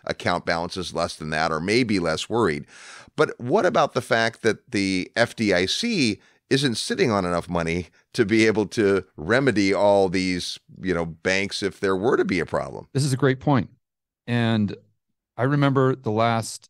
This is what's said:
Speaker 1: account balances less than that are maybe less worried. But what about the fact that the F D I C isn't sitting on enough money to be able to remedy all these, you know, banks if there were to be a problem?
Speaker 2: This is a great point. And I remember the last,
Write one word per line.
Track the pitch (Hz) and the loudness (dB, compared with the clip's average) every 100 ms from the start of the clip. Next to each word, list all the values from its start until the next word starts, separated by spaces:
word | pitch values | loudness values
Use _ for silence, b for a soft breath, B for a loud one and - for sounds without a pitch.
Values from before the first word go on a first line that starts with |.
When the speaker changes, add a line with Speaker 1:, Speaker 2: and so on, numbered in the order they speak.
Speaker 1:
account | - - 104 87 - | -10 -6 -2 -2 -2
balances | 85 85 95 82 | -4 -4 -8 -8
less | 80 85 - | -4 -6 -6
than | 78 | -6
that | 78 82 | -2 -2
are | 78 | -2
maybe | 90 120 117 98 | 0 0 2 0
less | 82 78 - | -2 -4 -4
worried. | 113 98 73 - B B B B - | 0 0 0 -8 B B B B -2
But | 151 - | -2 -2
what | 120 196 185 | -2 0 2
about | 196 139 | 2 0
the | 127 | -2
fact | - 117 113 - | 0 0 0 0
that | 113 104 _ | -2 -2 _
the | 104 98 92 - - | -2 0 -2 -2 -2
F | 117 | -2
D | - 107 | 0 0
I | 90 92 | 2 0
C | - 233 202 117 95 b b - | -2 -2 0 0 -2 b b -2
isn't | - 139 | 0 0
sitting | 110 - 233 151 | -4 -4 -2 0
on | 101 | 0
enough | 90 85 85 | 0 -2 -2
money | 87 82 85 - b b | -2 -2 -4 -6 b b
to | - 101 | -2 2
be | 110 110 | 4 4
able | 107 98 | 2 0
to | - 101 95 - - | 0 2 2 -2 -8
remedy | 80 123 135 104 98 | 0 2 2 2 2
all | 92 101 101 95 | 4 4 4 4
these, | 92 92 90 - - _ - | 0 -2 -4 -6 -12 _ -8
you | 92 | -4
know, | 85 85 | -2 -4
banks | 80 92 95 101 - | -4 -2 0 -2 -4
if | 98 - | -6 -2
there | 98 95 | -2 0
were | 113 196 | 2 2
to | 233 | 2
be | 90 | -2
a | 73 | -2
problem? | 71 69 52 - | -4 -4 -10 -6
Speaker 2:
This | 135 | -4
is | 143 | -2
a | 127 | 0
great | 139 131 | 0 0
point. | 147 131 - _ _ _ _ _ - | 0 0 0 _ _ _ _ _ -6
And | 120 113 110 101 - _ _ _ _ _ | -2 0 0 0 -4 _ _ _ _ _
I | - | -4
remember | 131 147 139 135 131 131 | 0 2 2 4 2 0
the | 113 | -2
last, | 107 117 117 104 - - | 0 2 0 -4 -10 -12